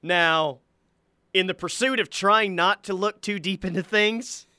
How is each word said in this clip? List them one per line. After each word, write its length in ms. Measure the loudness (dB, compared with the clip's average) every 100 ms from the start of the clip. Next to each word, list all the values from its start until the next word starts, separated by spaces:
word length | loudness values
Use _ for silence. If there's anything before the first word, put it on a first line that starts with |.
Now, 580 | 0 2 4 4 0 -6 _ _ _ _ _ _ _
in 140 | -2 0
the 60 |
pursuit 460 | -4 -6 -2 0 0
of 100 | -4
trying 460 | -2 2 2 2 0
not 280 | 0 0 -4
to 80 |
look 280 | -4 -4 -4
too 180 | -6 -4
deep 240 | -4 -4 -4
into 180 | -6
things 640 | 0 2 2 0 -8 -14 -18